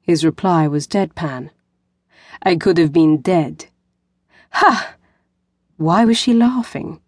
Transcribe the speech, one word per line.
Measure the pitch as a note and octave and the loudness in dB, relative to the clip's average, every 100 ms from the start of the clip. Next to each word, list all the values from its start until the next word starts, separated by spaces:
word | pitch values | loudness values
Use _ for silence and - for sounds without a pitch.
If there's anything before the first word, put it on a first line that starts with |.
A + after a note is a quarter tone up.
His | - E3 | -2 0
reply | D#3+ D3+ F#3+ E3+ D#3 | 0 -2 0 0 0
was | D3 C#3+ | -2 -4
deadpan. | G3+ F#3 - D#3+ C3 C3+ _ _ _ _ _ _ _ _ - | -4 -4 -6 -10 -10 -14 _ _ _ _ _ _ _ _ -6
"I | - E3+ | -2 0
could | F#3+ F3 | 2 2
have | D#3+ | 2
been | D3+ D#3 D3+ | 4 4 2
dead." | B2+ F3+ D3 D#3 - _ _ _ _ _ _ _ _ | 0 0 -2 -8 -20 _ _ _ _ _ _ _ _
Ha! | - G4+ A3 - - _ _ _ _ _ _ _ _ | 0 0 0 -6 -18 _ _ _ _ _ _ _ _
Why | D#3+ F3+ | 0 2
was | A3+ A3+ | 2 2
she | - | 0
laughing? | A#3 A#3+ B3+ A#3 D3+ D#3+ D#3+ | 2 2 0 -8 -10 -12 -16